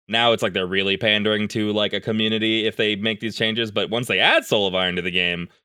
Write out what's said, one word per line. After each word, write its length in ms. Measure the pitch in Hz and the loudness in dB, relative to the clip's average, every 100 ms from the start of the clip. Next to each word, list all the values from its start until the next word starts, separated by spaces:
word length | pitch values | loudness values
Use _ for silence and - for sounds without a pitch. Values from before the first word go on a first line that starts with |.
| - | -4
now 260 | 113 120 | 0 2
it's 120 | 113 | 2
like 80 | 110 | 0
they're 120 | 92 92 | -2 -2
really 300 | 95 98 98 | 0 0 0
pandering 520 | 113 107 104 107 104 | 2 2 2 0 0
to, 240 | 113 107 | -2 0
like, 200 | 104 104 | 0 0
a 80 | 101 | -2
community 640 | 107 110 110 110 110 110 107 | -2 -2 0 0 0 0 0
if 100 | - | 0
they 180 | 107 | -2
make 240 | 101 110 107 | 0 -2 -4
these 160 | 113 | -6
changes. 380 | 101 110 110 113 | -2 -2 -2 -2
But 180 | 104 95 | -2 -2
once 160 | 113 120 | -2 0
they 140 | 95 | 2
add 240 | 139 311 | 4 2
Soul 240 | - 113 98 | 2 2 2
of 80 | 92 | 2
Iron 180 | 90 | 0
to 80 | 90 | -2
the 80 | 90 | -2
game, 380 | 90 90 87 85 _ | 0 0 -2 -6 _